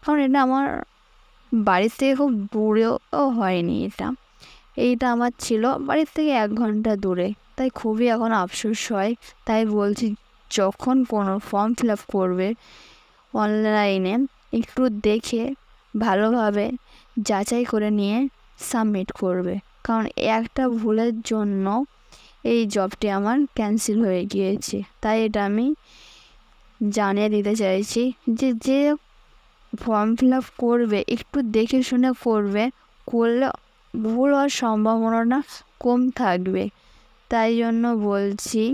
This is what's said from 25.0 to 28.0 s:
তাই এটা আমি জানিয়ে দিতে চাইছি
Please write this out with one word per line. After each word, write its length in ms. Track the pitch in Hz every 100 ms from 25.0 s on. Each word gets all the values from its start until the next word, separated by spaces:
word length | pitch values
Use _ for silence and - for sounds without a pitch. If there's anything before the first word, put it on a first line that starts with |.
তাই 160 | 214 220
এটা 160 | 220 214
আমি 220 | 202 208 254 302 _ - - - - - _ _ _ _
জানিয়ে 480 | 208 208 202 202 214
দিতে 240 | 214 202 220
চাইছি 460 | 196 190 208 233